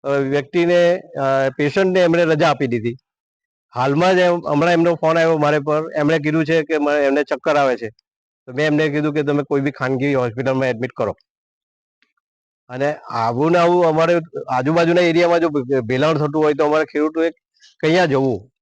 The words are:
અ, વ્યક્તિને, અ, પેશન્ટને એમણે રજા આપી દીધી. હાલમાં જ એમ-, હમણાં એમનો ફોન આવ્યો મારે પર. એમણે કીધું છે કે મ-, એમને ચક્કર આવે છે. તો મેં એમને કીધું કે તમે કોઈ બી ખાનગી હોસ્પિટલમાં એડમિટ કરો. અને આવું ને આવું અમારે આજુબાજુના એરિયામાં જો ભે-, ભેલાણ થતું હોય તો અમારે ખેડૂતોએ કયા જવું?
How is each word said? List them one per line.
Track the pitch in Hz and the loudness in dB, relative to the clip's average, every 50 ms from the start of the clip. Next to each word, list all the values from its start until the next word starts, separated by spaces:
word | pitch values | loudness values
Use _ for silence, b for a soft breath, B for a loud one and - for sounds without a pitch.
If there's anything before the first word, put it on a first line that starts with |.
| - | -4
અ, | 139 | -2
વ્યક્તિને, | 143 139 139 135 139 143 135 - - 175 170 170 175 175 175 170 175 | -2 -2 -2 -2 -2 -4 -4 -2 -2 -2 0 2 2 4 4 2 0
અ, | 185 - - - - 139 135 135 135 135 135 131 | -2 -6 -12 -8 -4 -2 0 0 0 0 -2 -2
પેશન્ટને | - 147 147 - 196 196 185 185 185 | -2 -2 0 0 0 0 2 2 2
એમણે | 180 170 165 170 175 | 2 2 2 2 2
રજા | 160 160 151 170 160 | 2 2 2 2 0
આપી | 143 139 147 | 0 0 -2
દીધી. | 123 120 117 107 117 120 - _ _ _ _ _ _ _ _ _ _ _ _ _ _ - | -4 -4 -4 -4 -6 -8 -8 _ _ _ _ _ _ _ _ _ _ _ _ _ _ -6
હાલમાં | 123 127 139 143 156 175 185 190 | -2 -2 0 2 2 2 2 4
જ | 180 | 4
એમ-, | 180 175 175 175 - 151 | 2 2 0 0 -2 -2
હમણાં | 147 143 165 175 175 | 0 0 2 2 2
એમનો | 170 165 175 170 | 2 2 2 0
ફોન | 165 - 160 160 | 0 0 0 2
આવ્યો | 165 165 165 165 | 2 2 2 2
મારે | 151 147 147 151 151 | 2 2 0 0 0
પર. | 139 151 151 151 160 165 - | -2 -2 -2 -2 -4 -4 -4
એમણે | 156 147 147 165 160 | -2 0 0 0 0
કીધું | 143 156 151 165 156 | 0 -2 -2 -2 0
છે | 143 165 165 | 0 0 -2
કે | 151 147 160 | 0 -2 -2
મ-, | 151 147 147 | -2 0 0
એમને | 147 147 143 139 139 147 143 | 0 2 2 2 0 0 -2
ચક્કર | - 151 131 - 160 147 | -2 -6 -4 -2 0 2
આવે | 147 139 131 123 | 2 2 0 0
છે. | 110 120 107 _ _ _ _ _ _ _ _ _ _ _ | -2 -6 -14 _ _ _ _ _ _ _ _ _ _ _
તો | - 123 | -12 -4
મેં | 131 151 | -2 0
એમને | 156 151 147 156 151 | 0 0 0 0 0
કીધું | 143 151 147 156 147 | -2 -2 -2 -2 -2
કે | 156 147 | -2 -2
તમે | 143 143 143 139 | 0 -2 -2 -2
કોઈ | _ 147 143 | _ -2 -2
બી | 135 147 | -2 -4
ખાનગી | 139 - 135 127 135 127 135 143 139 | -4 -4 -4 -4 -2 -2 -2 0 0
હોસ્પિટલમાં | 131 123 120 107 123 127 135 131 131 135 | 0 -2 -2 -6 -4 -4 -2 -2 -2 -2
એડમિટ | 127 120 113 123 123 | -2 -2 -4 -6 -10
કરો. | - - 117 104 104 _ _ _ _ _ _ _ _ _ _ _ _ _ _ _ _ _ _ _ _ _ _ _ _ _ _ _ _ _ _ _ | -6 -6 -6 -6 -6 _ _ _ _ _ _ _ _ _ _ _ _ _ _ _ _ _ _ _ _ _ _ _ _ _ _ _ _ _ _ _
અને | 123 127 139 147 147 | -6 -4 -4 -4 -4
આવું | - - - - 117 113 117 117 123 147 165 | -6 -12 -8 -4 -2 -2 -2 0 0 0 2
ને | 175 | 2
આવું | 175 170 175 175 180 175 | 4 4 4 2 2 2
અમારે | 165 156 160 165 165 175 170 160 - - 143 - - | 2 2 2 2 2 0 -2 -2 -6 -12 -12 -8 -4
આજુબાજુના | 127 127 127 143 160 170 170 165 170 175 | -4 -2 0 0 2 2 2 2 2 2
એરિયામાં | 180 170 160 170 175 170 170 170 | 2 2 2 2 2 4 2 2
જો | 165 165 | 0 0
ભે-, | 147 143 123 123 139 131 | -2 -2 -2 0 -2 -2
ભેલાણ | 117 110 127 127 143 156 165 | 0 -2 -2 0 0 0 0
થતું | 143 151 147 143 156 156 | 0 -2 -2 0 0 0
હોય | 151 147 | 0 2
તો | 139 156 | 2 0
અમારે | 147 147 156 156 | 0 2 0 -2
ખેડૂતોએ | - - 147 151 156 156 165 165 165 160 _ _ _ b b b b b _ | -2 -2 -2 -2 -2 0 -2 -2 -2 -4 _ _ _ b b b b b _
કયા | - 156 165 185 180 | -2 0 2 2 2
જવું? | 156 139 131 135 135 117 95 107 _ _ _ | 2 2 0 0 0 -2 -4 -8 _ _ _